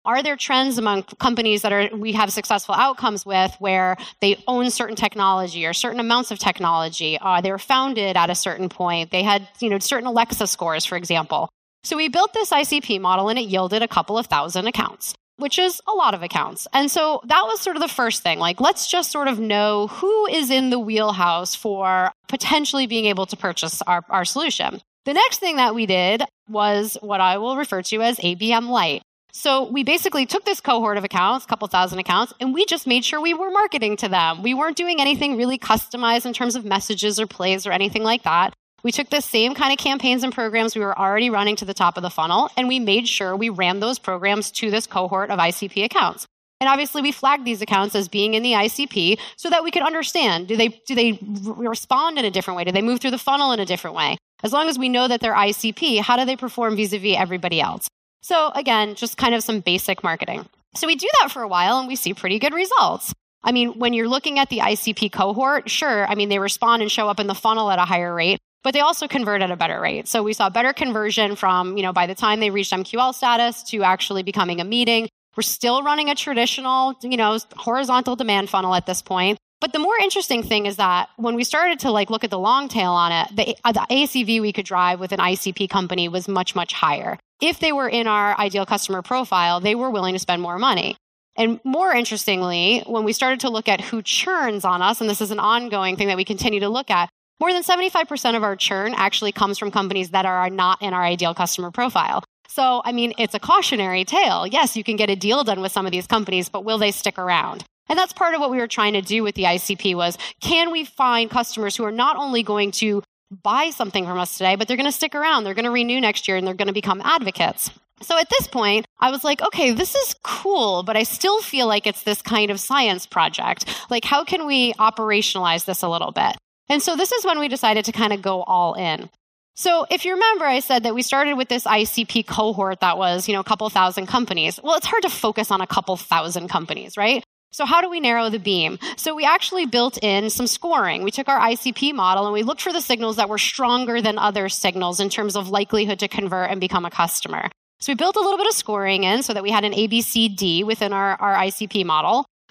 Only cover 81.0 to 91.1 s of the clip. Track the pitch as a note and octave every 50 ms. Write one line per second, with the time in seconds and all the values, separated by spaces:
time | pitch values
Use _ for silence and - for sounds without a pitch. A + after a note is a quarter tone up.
81 | F#3 - _ - A3+ A#3 A#3 A#3 A#3+ - - D4+ E4+ F4+ E4+ C4+ - C4+ G#3+ G#3+
82 | G3+ G3 A3 A3 - A3 G3+ F#3 F#3 G#3+ A#3+ C4+ C#4+ C4+ - A3+ F#3+ F3+ F3 F3
83 | E3+ E3+ E3+ E3 - - G#3 G3+ G#3+ - A3+ - - A#3+ A3+ - - - B3 C4+
84 | D4 C#4 - C4 A#3+ G3 A3+ A3+ G#3+ G#3+ F#3+ - F#3+ - F#3+ F3+ F3+ F3+ F3+ F3+
85 | F#3 F3+ G3 F#3 F3+ F3+ F#3 F#3+ - G3 F#3 - G3+ F#3 - G3 F#3 E3+ F3+ F3+
86 | F3 E3+ E3+ F#3 F3+ - G3 F#3 F3+ - - F3+ F3 - - - - D#3 D3 C#3+
87 | - - - - _ _ _ - C4+ D#4+ E4+ - - D#4+ D4 C#4 C4+ A#3 - A#3+
88 | A3+ A3+ G#3+ G#3 G3+ G#3 G3+ - G#3 G3+ F#3+ G3+ G3 - G#3+ G3+ - - G3 F#3
89 | F3+ - B3+ C4 B3+ - - F3+ F3 E3+ F3 F3 F3+ G#3 G#3+ A#3+ B3 C4 A3+ G3+
90 | F#3+ F#3 F#3 F#3 - - F3+ F3 F3+ E3+ F3 F3+ A#3 C4+ A3+ F3+ - - - -
91 | _ _